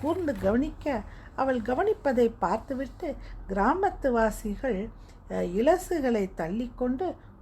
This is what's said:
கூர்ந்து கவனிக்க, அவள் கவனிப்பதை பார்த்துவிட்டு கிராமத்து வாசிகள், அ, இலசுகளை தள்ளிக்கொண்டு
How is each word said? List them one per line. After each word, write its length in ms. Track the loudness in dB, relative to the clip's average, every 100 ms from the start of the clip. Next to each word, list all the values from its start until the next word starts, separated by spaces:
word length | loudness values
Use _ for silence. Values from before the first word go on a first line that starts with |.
கூர்ந்து 340 | -2 0 0 0
கவனிக்க, 640 | 2 2 0 -2 -2 -2 -4 -14 -12 -2
அவள் 260 | 0 2
கவனிப்பதை 680 | 0 2 2 2 2 4 4 2
பார்த்துவிட்டு 760 | 0 0 -2 -6 -6 -6 -8 -8 -10 -14 -4
கிராமத்து 640 | 2 4 4 2 0 2
வாசிகள், 800 | 4 2 0 -6 -4 -2 -2 -4 -10 -20 -20 -6
அ, 140 | -2 0
இலசுகளை 840 | 4 4 4 2 0 2 2 0 -4
தள்ளிக்கொண்டு 760 | -4 -4 -6 -4 -2 -2 -4 -6 -14 -12